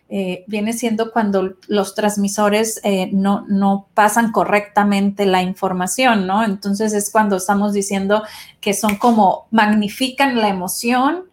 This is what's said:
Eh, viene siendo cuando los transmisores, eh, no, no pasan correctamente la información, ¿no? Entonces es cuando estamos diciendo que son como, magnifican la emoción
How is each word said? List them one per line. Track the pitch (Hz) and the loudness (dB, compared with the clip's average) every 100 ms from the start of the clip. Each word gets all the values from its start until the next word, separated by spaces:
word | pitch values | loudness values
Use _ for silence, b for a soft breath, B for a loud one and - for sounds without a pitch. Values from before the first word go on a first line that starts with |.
| _ | _
Eh, | 196 185 180 - | -6 -4 -6 -6
viene | 208 214 | -4 -4
siendo | 233 233 214 220 | -4 -2 -2 -2
cuando | 240 208 196 185 - - | -2 0 0 -2 -6 -2
los | 208 202 | -2 0
transmisores, | - 208 202 202 208 208 208 220 - | -2 -2 0 -2 0 2 2 0 -4
eh, | 208 190 185 | -2 -2 0
no, | 196 196 202 - | 0 0 0 0
no | 196 196 196 - | 0 2 0 -2
pasan | - 208 233 226 | 2 2 4 2
correctamente | 208 170 208 - - 202 196 202 196 196 | 0 2 0 0 0 2 2 0 0 2
la | 185 | 2
información, | 185 190 190 185 180 - 254 220 185 | 0 -2 -4 -2 -4 0 2 2 0
¿no? | 202 | 0
Entonces | 226 190 202 202 220 | 0 -2 -2 -2 0
es | 208 208 | -2 0
cuando | 220 208 185 | 0 2 0
estamos | 185 202 208 | 0 0 0
diciendo | 202 196 196 196 214 214 B B _ | -2 -2 -2 0 -2 -2 B B _
que | 214 | -4
son | 196 214 202 | -2 -2 0
como, | 240 220 190 - - | 2 4 2 0 -2
magnifican | 220 208 214 208 - 262 262 277 240 | 0 2 2 0 -2 -4 0 0 0
la | 208 | 0
emoción | 190 185 - 233 247 269 349 370 | -2 -6 -6 -2 0 0 -2 -8